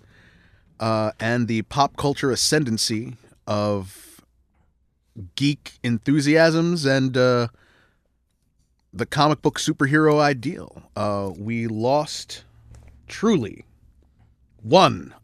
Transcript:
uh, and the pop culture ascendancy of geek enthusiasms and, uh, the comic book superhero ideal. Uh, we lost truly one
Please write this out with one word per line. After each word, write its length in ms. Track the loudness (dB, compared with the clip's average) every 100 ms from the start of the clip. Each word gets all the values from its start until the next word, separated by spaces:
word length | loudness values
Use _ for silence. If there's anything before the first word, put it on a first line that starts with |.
| _ _ _ _ _ _ _ -6
uh, 320 | -2 -2 -2 -4
and 300 | -2 -2 0
the 120 | -2
pop 340 | -2 0 0 0
culture 340 | -4 -2 -2
ascendancy 840 | 0 0 0 0 -2 -2 -4 -8 -16 _ _ -6
of 760 | -2 -2 -2 -6 -16 -20 -20 _ _ _ _ _ _ _ _ _ -18 -12 -2
geek 380 | -2 -2 -8 -8
enthusiasms 1000 | -4 -2 0 0 4 4 4 4 0 0 0
and, 320 | 2 0 2
uh, 300 | 2 2 0 _ _ _ _ _ _ _ _ _ _ _ _ _ _
the 120 | -8 -6
comic 360 | 0 2 2
book 180 | -2 -2
superhero 600 | -4 0 2 4 4 4
ideal. 640 | 2 0 -6 -10 -14 -20 -14 -6
Uh, 360 | -4 -2 -6 -8
we 300 | -6 -4 -4
lost 760 | -2 0 0 -2 -8 -14 -18 -20 _ -20 -20 -20 -20 -18
truly 580 | -2 0 0 -2 -10 -20 _ _ _ _ _ _ _ _ _
one 520 | 4 6 6 2 -10 -16